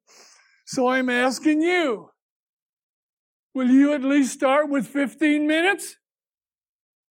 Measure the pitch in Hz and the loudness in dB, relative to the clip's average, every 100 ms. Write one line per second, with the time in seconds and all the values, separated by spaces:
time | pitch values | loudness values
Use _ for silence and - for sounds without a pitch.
0 | _ - - - _ _ - - 247 262 | _ -20 -20 -20 _ _ -10 -4 0 0
1 | 254 247 254 254 311 302 330 359 302 202 | 0 0 0 0 0 0 0 0 -2 -4
2 | - _ _ _ _ _ _ _ _ _ | -10 _ _ _ _ _ _ _ _ _
3 | _ _ _ _ _ 262 254 262 285 294 | _ _ _ _ _ -4 2 4 4 2
4 | 262 285 262 - 269 277 302 277 196 285 | 0 0 0 0 0 0 0 -2 -4 -4
5 | 277 - 311 302 302 311 359 392 - - | -4 -2 0 2 0 0 0 -2 -8 -18
6 | _ _ _ _ _ _ _ _ _ _ | _ _ _ _ _ _ _ _ _ _
7 | _ | _